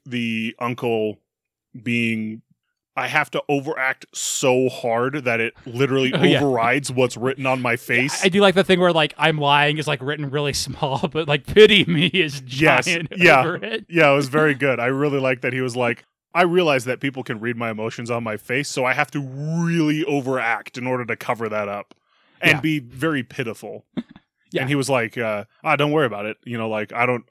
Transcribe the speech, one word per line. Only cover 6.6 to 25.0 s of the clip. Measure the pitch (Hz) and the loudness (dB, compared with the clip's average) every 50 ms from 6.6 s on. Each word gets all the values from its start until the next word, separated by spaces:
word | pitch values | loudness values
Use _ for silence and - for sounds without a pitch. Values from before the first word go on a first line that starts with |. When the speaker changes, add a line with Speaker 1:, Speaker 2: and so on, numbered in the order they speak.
| 113 120 123 143 139 - 131 | 2 2 0 0 -2 -2 0
Speaker 1:
what's | 123 127 120 - | 0 0 0 0
written | 113 113 131 - 143 135 | -2 -6 -6 -4 -4 -2
on | 131 131 131 123 | -2 -2 -2 0
my | 120 117 | -2 -2
Speaker 2:
Yeah, | |
Speaker 1:
face." | 117 - - 123 120 127 147 - - - | -2 -2 -2 0 0 0 0 -2 0 0
Speaker 2:
I | 196 | 2
do | 165 202 | 4 4
like | 202 196 175 | 4 4 6
the | 190 190 | 4 4
thing | - 190 175 | 4 4 4
where, | 180 175 170 | 4 2 2
like, | 160 151 151 - - | 2 2 0 0 0
"I'm | 151 160 160 151 | 0 2 2 2
lying" | 143 143 143 143 147 147 151 156 | 2 4 4 4 4 2 0 0
is, | 143 | -2
like, | 151 147 - 131 | -4 -4 -4 -4
written | 135 151 151 147 135 | -6 -6 -6 -6 -4
really | 127 151 147 143 131 | -4 -2 -2 -2 -2
<laughs> | - - | -4 -6
small, | 143 127 - 156 135 131 131 - 156 | -8 -6 -4 -4 -2 -2 -2 -4 -4
but, | - 156 165 147 | -4 -4 -2 0
like, | 147 147 - | -2 -2 -2
"Pity | - - 202 214 214 214 196 139 | 2 6 8 8 10 8 6 4
me" | - 170 147 175 | 4 2 2 2
is | - - 190 170 151 135 139 131 | 2 2 0 0 -2 -4 -8 -12
Speaker 1:
Yes. | 127 127 131 156 156 135 123 - | -10 -2 2 4 4 4 4 2
Speaker 2:
giant | - 175 170 170 - - | 0 -2 -2 -4 -6 0
Speaker 1:
Yeah. | 190 175 170 151 131 | 4 6 8 8 8
Speaker 2:
over | 127 151 180 | 6 2 0
it. | - 202 214 220 220 - - | -4 -6 -8 -8 -10 -10 -4
Speaker 1:
Yeah, | 170 165 160 143 139 | 2 4 6 6 6
it | |
was | 143 143 131 | 4 2 0
very | 127 151 156 151 143 | 2 2 4 2 2
good. | 123 139 139 127 117 | 2 0 0 0 0
I | 117 | 0
really | 127 135 135 143 151 139 139 | -2 0 0 0 0 0 0
like | 131 131 127 123 135 | 0 0 0 -2 -2
that | 131 123 | -4 -4
he | 131 | -4
was | 127 127 117 | -4 -4 -4
like, | 123 123 117 117 - - _ _ _ _ _ - | -2 -2 -2 -2 -4 -8 _ _ _ _ _ 0
"I | 165 185 | 2 2
realize | 175 165 185 180 156 143 131 113 | 4 4 2 2 2 2 0 0
that | 127 123 113 | -4 -4 -4
people | - 139 127 135 123 | -4 -6 -6 -6 -8
can | - 123 107 | -8 -8 -6
read | 110 120 120 | -6 -6 -6
my | 113 120 113 | -4 -6 -6
emotions | 110 107 110 117 - - 120 113 | -6 -6 -6 -8 -8 -8 -6 -6
on | 123 117 117 | -4 -4 -4
my | 113 107 | -6 -8
face, | 104 - - 123 135 147 - | -8 -6 -4 -4 -4 -4 -4
so | - 139 127 | -4 -2 -2
I | 123 131 | 0 0
have | 143 147 - - | 0 -2 -2 -4
to | 147 | -6
really | 143 131 131 139 147 156 165 170 170 165 165 170 156 151 156 156 156 | -8 -8 -10 -10 -6 -4 -2 -2 0 0 0 2 2 2 0 0 -2
overact | 151 147 143 127 131 131 127 113 113 113 104 104 - - 127 | -2 -2 -2 0 -2 -2 -2 0 0 -2 -2 -4 -8 -10 -8
in | 120 | -4
order | 127 127 127 120 | -4 -4 -4 -4
to | 113 113 | -4 -6
cover | - - - 120 110 117 110 | -6 -4 -4 -4 -4 -4 -4
that | 107 107 104 101 | -4 -4 -4 -4
up | 101 101 98 - _ _ _ _ _ _ _ _ _ - | -6 -8 -10 -12 _ _ _ _ _ _ _ _ _ 0
and | - 170 151 | 2 2 2
Speaker 2:
Yeah. | 139 | 4
Speaker 1:
be | 127 156 156 151 | 2 0 0 -2
very | 123 117 127 131 147 165 156 135 117 | -4 -8 -8 -4 -2 -2 0 -2 -4
pitiful." | - - - 131 113 104 - - 107 110 107 - _ _ | -6 -6 -8 -6 -6 -8 -10 -12 -14 -14 -14 -16 _ _
Speaker 2:
<laughs> | - - _ - - _ _ _ _ _ _ | -12 -12 _ -14 -20 _ _ _ _ _ _
Yeah. | - 156 131 | -6 -4 -2
Speaker 1:
And | 127 | 0
he | 147 | 0
was | 143 127 120 | 0 0 0
like, | 139 123 | 0 0